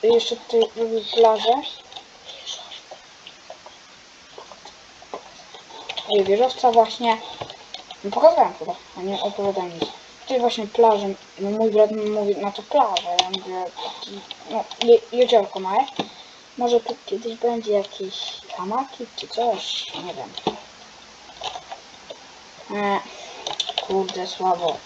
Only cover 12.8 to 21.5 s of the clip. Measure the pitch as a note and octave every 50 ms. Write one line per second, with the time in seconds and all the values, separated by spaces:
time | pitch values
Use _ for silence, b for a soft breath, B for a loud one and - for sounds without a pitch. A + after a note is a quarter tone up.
12.8 | B3 G#3+ F#3+ F3 - F3 F3 F3+ F#3 F#3 F#3+ F#3+ F3+ F3+ F#3 F#3 F#3 F3+ - -
13.8 | - A3+ - - - - G3 G3 - - - - - - - A3 - - - -
14.8 | A3+ A#3 A#3 A3+ - - - A#3+ B3 A#3+ A#3+ A3 G3 - - G3 F#3+ F#3 G3 A#3
15.8 | C#4 - B B G#3 B B B B B B B B - - - A#3+ A#3+ A#3+ A#3
16.8 | - - - - - - G3+ G#3+ A#3 A#3 A3+ A#3 - A#3+ A#3 A#3 A3 G#3+ G#3 G3+
17.8 | F#3+ - - - G3 F#3+ F#3+ - - - - - - - - - F3+ F#3+ A3 B3+
18.8 | C#4 C#4 - - A#3+ - - - - - - A3 A#3+ A#3+ G#3+ F#3 - - - -
19.8 | - - - D3+ E3+ F3+ E3 - B2 G2+ - - - - - - - - - -
20.8 | - - - - - - - - - - - - - -